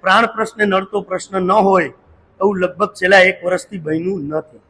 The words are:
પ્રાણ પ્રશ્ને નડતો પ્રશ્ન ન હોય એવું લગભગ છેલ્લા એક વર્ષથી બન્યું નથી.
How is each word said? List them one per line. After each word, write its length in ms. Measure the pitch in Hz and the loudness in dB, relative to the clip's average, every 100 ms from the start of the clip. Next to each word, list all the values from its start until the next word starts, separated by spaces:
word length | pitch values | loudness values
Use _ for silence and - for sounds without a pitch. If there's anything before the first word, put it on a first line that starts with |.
પ્રાણ 320 | 190 196 226 | 2 2 2
પ્રશ્ને 300 | 220 220 - | -2 -6 -2
નડતો 340 | 208 190 190 208 | 0 0 -2 -8
પ્રશ્ન 340 | 185 185 - 190 | -6 -10 -6 -4
ન 120 | 185 208 196 | 0 2 4
હોય 240 | 190 156 - _ _ _ _ | 2 0 -8 _ _ _ _
એવું 160 | 196 190 | -2 0
લગભગ 300 | 180 160 196 | -4 -2 -6
છેલ્લા 280 | - 180 196 185 | -4 4 6 6
એક 80 | 185 | 2
વર્ષથી 400 | 175 185 - 196 151 | -4 -4 -6 -12 -6
બન્યું 380 | 160 180 196 143 | -4 -4 -6 -6
નથી. 340 | 156 156 - _ | -6 -8 -20 _